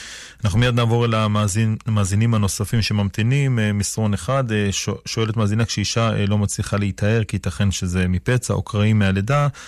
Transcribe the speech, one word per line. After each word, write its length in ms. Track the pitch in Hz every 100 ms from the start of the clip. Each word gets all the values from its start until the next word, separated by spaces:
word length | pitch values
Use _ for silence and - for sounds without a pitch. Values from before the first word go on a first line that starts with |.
| - - - -
אנחנו 160 | 107 90
מיד 160 | 123 120
נעבור 300 | 117 117 117
אל 80 |
המאזין-, 640 | 110 107 104 104 101 113 110 -
המאזינים 480 | 107 95 101 117
הנוספים 480 | 113 101 - 101 117
שממתינים. 800 | 104 104 101 - 110 139 139 120
אה, 140 | 107
מסרון 400 | 104 101 - 110
אחד, 380 | 101 - 135 123
אה, 160 | 107 101
שו-, 260 | 95 - 98 -
שואלת 320 | - 110 113
מאזינה, 280 | 104 107 113
כשאישה, 480 | - 101 - 113
אה, 120 | 104 101
לא 120 | 104
מצליחה 400 | 101 - - 101
להיטהר, 460 | 101 90 104 113
כי 120 | 104 95
ייתכן 360 | 95 - 101
שזה 360 | - 92 90 92
מפצע 460 | 90 - 123 -
או 80 | 98
קרעים 380 | - 104 107 107
מהלידה, 480 | 98 95 104 143 143 -